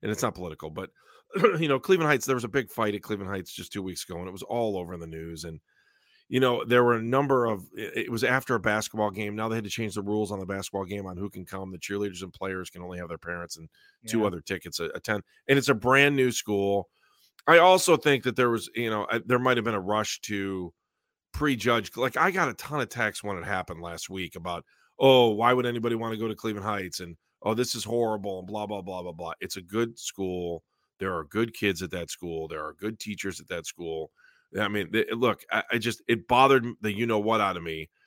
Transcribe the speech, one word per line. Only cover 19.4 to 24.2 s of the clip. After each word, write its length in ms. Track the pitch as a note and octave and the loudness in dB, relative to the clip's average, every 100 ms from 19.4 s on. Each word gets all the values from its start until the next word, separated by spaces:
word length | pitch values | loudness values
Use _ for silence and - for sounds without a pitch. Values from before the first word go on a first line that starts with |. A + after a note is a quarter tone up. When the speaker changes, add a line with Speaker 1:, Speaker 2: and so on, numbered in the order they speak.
Speaker 1:
might 160 | B2+ A#2+ | 4 2
have 80 | |
been 100 | A2 | 0
a 60 | G#2 | -2
rush 400 | F#2 G#2+ G#2 - | 0 0 0 -6
to 500 | - G2+ G2 F#2+ F2 - _ _ _ _ _ | -6 -4 -4 -6 -8 -12 _ _ _ _ _
prejudge. 640 | - D3 A#2+ A#2 A#2 F#2+ A2+ | -2 0 2 2 2 0 -2
Like, 200 | B2+ B2+ | 0 2
I 140 | F3+ | 2
got 180 | F#3 D3 | 2 0
a 60 | |
ton 260 | G2 - D3 | -2 -6 -4
of 80 | A#2 | -4
texts 360 | A#2+ G#2+ - | -2 -2 -2
when 140 | G#2 F#2 | -6 -6
it 60 | |
happened 360 | G#2 F#2 F2+ E2 | -4 -4 -6 -10
last 300 | E2+ E2 - | -10 -10 -10
week 260 | F#2+ | -8